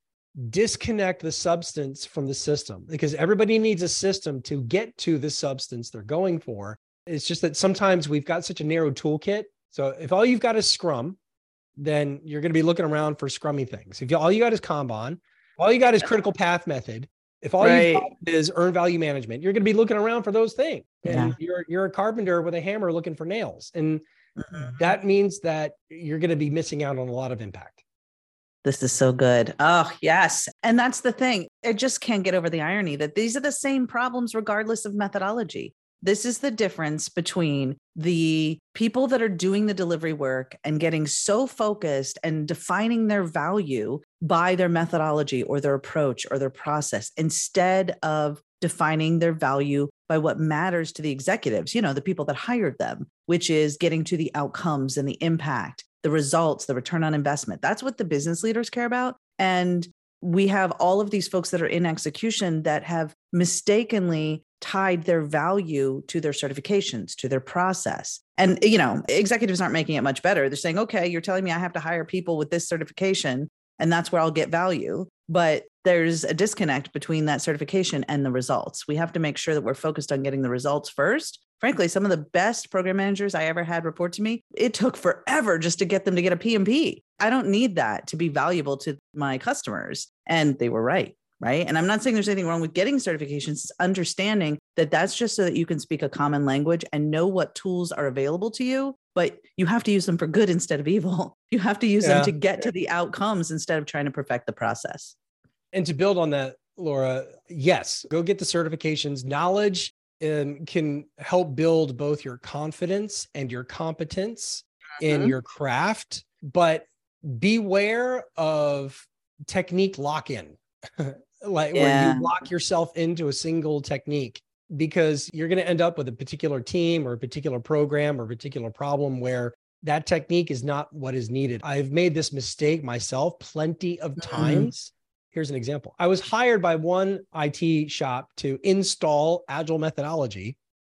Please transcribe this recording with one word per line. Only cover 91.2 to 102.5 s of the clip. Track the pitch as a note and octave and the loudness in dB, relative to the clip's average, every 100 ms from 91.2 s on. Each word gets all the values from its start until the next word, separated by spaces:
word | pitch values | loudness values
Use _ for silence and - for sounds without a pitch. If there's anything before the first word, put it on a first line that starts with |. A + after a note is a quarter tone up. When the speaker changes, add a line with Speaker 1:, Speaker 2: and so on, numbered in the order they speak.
| _ - | _ -6
Speaker 2:
right? | A#2 D3 F3 | -2 0 0
And | D#3+ | 0
I'm | F3+ | 2
not | G#3+ | 0
saying | B3 | 2
there's | A3 G3+ | 0 0
anything | F#3+ E3 | 0 0
wrong | E3+ | -2
with | E3 | -2
getting | E3+ A3 C#4 | 0 2 0
certifications. | G3 D#3 C#3+ C#3+ C#3+ D3 | -2 -4 -4 -6 -4 -6
It's | - - | -6 -2
understanding | F3+ F#3 E3+ - G3+ G#3+ D#3 D3 _ - | 0 0 -2 -2 0 0 0 -4 _ -2
that | D#3 | 2
that's | D#3+ F#3+ - | 2 0 0
just | A#3 - | -2 0
so | |
that | F3+ C3+ | 0 2
you | E3 | 0
can | D#3+ | -2
speak | - D3+ | -4 -4
a | D3 | -4
common | - D3 D3 | 0 0 2
language | C#3 C#3 D3+ E3+ D#3+ | 2 2 2 0 -2
and | D3+ D3+ | -2 0
know | D#3 F3+ | 2 2
what | F#3 D3+ | 0 -2
tools | - F#3+ F3+ E3+ | -4 -4 -2 -4
are | - C#3 | -2 -2
available | B2+ C#3 F3 A3 | 0 -2 -2 -4
to | A3 | -4
you, | B3+ C4 C4+ C4+ _ | -2 -2 -2 -6 _
but | F3+ F3 - _ - | -2 -2 -2 _ -2
you | F3 | 0
have | A#3 | 2
to | G#3+ | 2
use | G3+ F3+ | 2 2
them | E3+ | 0
for | D#3+ | 2
good | E3+ G3+ | 2 4
instead | E3+ - D3 | 2 0 -2
of | D3 | 0
evil. | G3+ F3 E3+ - _ | 0 0 -2 -4 _
<laughs> | - | -4
You | A#3 | 0
have | G3 G3+ | 0 0
to | A3+ | 2
use | G3+ E3 | 4 6
them | C#3+ | 6
Speaker 1:
Yeah. | |
Speaker 2:
to | C#3+ | 4
get | D3+ F#3 | 2 0